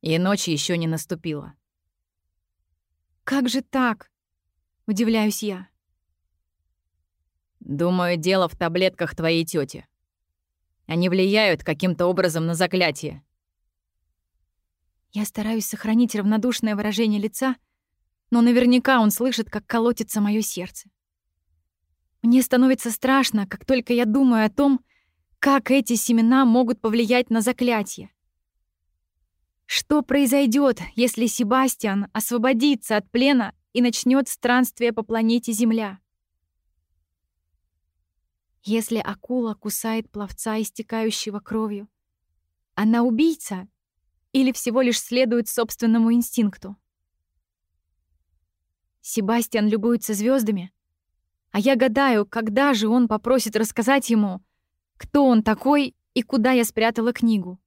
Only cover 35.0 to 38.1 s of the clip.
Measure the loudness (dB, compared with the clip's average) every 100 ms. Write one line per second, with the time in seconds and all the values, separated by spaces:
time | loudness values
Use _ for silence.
35 | -4 -2 0 0 -2 -2 0 0 -4 -10
36 | _ _ _ _ _ _ _ _ _ _
37 | _ _ _ _ _ _ _ _ _ _
38 | _